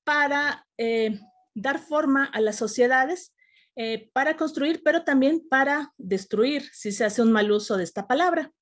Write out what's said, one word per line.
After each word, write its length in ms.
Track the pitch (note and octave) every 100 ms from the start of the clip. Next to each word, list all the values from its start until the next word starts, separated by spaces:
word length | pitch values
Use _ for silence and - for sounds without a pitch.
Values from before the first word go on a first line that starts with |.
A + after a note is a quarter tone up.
para, 640 | - D4 C#4+ C#4+ D4 - _ -
eh, 420 | A#3 A3+ A3 G#3 - _ _ -
dar 240 | G3+ C#4
forma 460 | - D4+ D#4 C4+ C#4
a 140 | A3
las 160 | G#3+ G#3
sociedades, 760 | A3+ G#3+ B3 C4 C4+ F4+ - _ _ _ _ -
eh, 340 | A3+ A3+ A3
para 220 | - C#4 D#4
construir, 460 | D#4 D#4 C#4+ D#4+
pero 200 | - E4
también 440 | E4 C#4 C4 D#4+ -
para 460 | C4+ C4+ C#4+ C#4+ -
destruir, 720 | G3 F#3+ F#3+ G3+ B3 C#4+ C#4+
si 180 | - G#3
se 140 | G3 G#3+
hace 160 | G#3
un 100 | A3+
mal 180 | A3 G#3
uso 280 | G#3 G#3 G3
de 80 | E3+
esta 220 | - G3
palabra. 440 | C4 F4+ E4+ C#4+ _